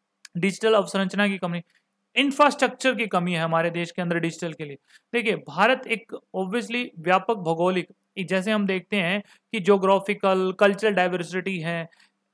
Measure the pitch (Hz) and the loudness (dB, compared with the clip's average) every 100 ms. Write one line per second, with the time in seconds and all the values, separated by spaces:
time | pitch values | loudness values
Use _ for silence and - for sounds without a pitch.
0 | _ _ - 175 190 - 220 220 180 196 | _ _ -14 -4 -2 0 2 2 2 -2
1 | 190 185 202 190 175 170 - _ _ _ | -2 0 -2 -2 -6 -6 -10 _ _ _
2 | _ - 277 277 294 285 254 254 262 233 | _ 0 2 4 4 4 0 0 0 0
3 | 220 185 175 170 165 165 170 170 170 - | -2 -2 0 0 0 0 0 -2 -6 -4
4 | 175 170 165 160 175 156 151 139 _ _ | -2 -2 -2 -4 -8 -8 -12 -14 _ _
5 | _ 233 220 165 143 143 220 254 - 220 | _ -2 -2 -4 -4 2 2 2 -2 -6
6 | - - - 185 190 233 202 240 247 170 | -6 -16 -10 -6 -4 -4 -4 -6 -6 -4
7 | 156 185 - 226 160 165 180 185 165 _ | 2 2 2 -2 -2 0 2 0 -4 _
8 | _ - 170 190 185 214 202 185 180 208 | _ -10 -4 -2 0 0 0 -2 -2 -2
9 | 170 202 - _ _ 220 175 202 190 196 | 0 -4 -6 _ _ -2 2 4 4 2
10 | 196 196 196 190 185 180 202 196 214 190 | 2 0 0 2 0 2 2 4 0 2
11 | 180 180 160 185 180 185 160 170 160 _ | 0 -2 -4 -6 -4 -6 -4 -6 -8 _
12 | _ _ _ | _ _ _